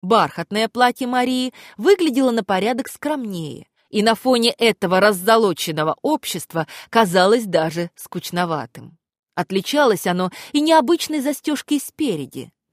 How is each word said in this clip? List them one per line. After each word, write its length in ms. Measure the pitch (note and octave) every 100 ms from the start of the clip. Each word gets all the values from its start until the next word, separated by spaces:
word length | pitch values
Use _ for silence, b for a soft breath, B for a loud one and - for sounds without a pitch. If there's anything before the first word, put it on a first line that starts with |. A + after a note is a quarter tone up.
Бархатное 640 | F3+ A3 D3+ - E3 G#3 A3+
платье 380 | - B3 B3 B3
Марии 480 | B3+ B3+ B3+ B3+ B B B
выглядело 540 | B3+ G4+ D#4+ A#3+ C4
на 140 | A#3
порядок 440 | G3 F#3+ G3+ B3 -
скромнее, 800 | - D4 D4+ A3+ F3+ D#3 A#2+ - _ _
и 120 | G#3+
на 140 | G#3+ A3
фоне 340 | C4 B3 A#3
этого 480 | A3+ A3+ - F3+ F#3
раззолоченного 960 | G#3 F#3+ F#3 A3+ G#3+ E3 - D#3 D#3 -
общества 640 | C4+ D4+ - F3 - E3+ D#3 B B
казалось 540 | A#3 G#3+ F#3 F#3 A#3+
даже 460 | G#3+ E3+ D#3+ D#3 E3+
скучноватым. 1040 | _ - F3+ - F3 F3 D#3 A#2 - - E3 _ _ _
Отличалось 720 | - F3 F#3+ F#3 C#4+ C#4 F#3+ G3
оно 240 | F3+ F#3 B B
и 80 | D4
необычной 600 | D4+ D#4+ B3 E4+ - D#4
застежкой 600 | C4 C#4+ - C#4+ - D4
спереди, 720 | - - D4+ E3 C3 C3 B2 _ _